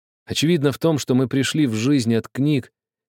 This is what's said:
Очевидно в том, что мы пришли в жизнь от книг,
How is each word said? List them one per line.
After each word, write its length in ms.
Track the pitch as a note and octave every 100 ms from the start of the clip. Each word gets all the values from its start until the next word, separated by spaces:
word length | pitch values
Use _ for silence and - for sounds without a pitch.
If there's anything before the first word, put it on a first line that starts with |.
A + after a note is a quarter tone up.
| _ _ -
Очевидно 460 | - D3+ F3 C#3
в 60 | B2+
том, 220 | E3 D3+
что 160 | - B2+
мы 120 | C3
пришли 400 | C#3 B2+ D#3 C#3+
в 60 |
жизнь 400 | A2 A#2+ D3 A2+ A2+
от 140 | -
книг, 420 | - C#3+ C#3+ - _ _ _